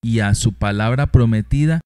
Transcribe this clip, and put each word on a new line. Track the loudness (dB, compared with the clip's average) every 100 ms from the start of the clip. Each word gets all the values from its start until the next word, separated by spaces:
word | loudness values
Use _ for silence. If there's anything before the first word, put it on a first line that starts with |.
y | -2 0
a | 0
su | 0 0
palabra | -2 -4 -2 -2 0 0
prometida | 2 2 0 -2 0 0 0